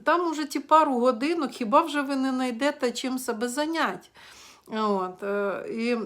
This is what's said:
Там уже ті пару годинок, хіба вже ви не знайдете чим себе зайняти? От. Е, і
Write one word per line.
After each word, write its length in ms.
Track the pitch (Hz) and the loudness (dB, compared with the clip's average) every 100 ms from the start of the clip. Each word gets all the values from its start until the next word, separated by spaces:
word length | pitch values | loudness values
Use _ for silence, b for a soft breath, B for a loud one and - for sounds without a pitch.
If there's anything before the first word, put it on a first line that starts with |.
Там 260 | 294 339 339 | 2 2 2
уже 140 | 302 | -2
ті 160 | 294 285 | -4 -4
пару 320 | - 311 311 | 4 6 6
годинок, 580 | 247 247 220 285 339 269 | 4 2 2 0 -2 -2
хіба 320 | - 226 285 | -4 4 4
вже 200 | 330 285 | 4 0
ви 140 | 277 269 | -2 -2
не 140 | 262 | -2
знайдете 600 | 254 254 233 285 294 247 | -2 -2 0 -2 0 -4
чим 280 | 240 262 254 | -2 -4 -4
себе 300 | 254 226 247 | -4 -4 -4
зайняти? 600 | 254 302 320 233 175 - B B B B B - | -2 -2 0 -2 -4 -12 B B B B B -8
От. 560 | 220 214 196 185 180 | -2 0 0 -2 -6
Е, 440 | 202 202 202 180 - | -4 -2 -2 -4 -6
і 260 | 226 233 233 | -4 -2 -2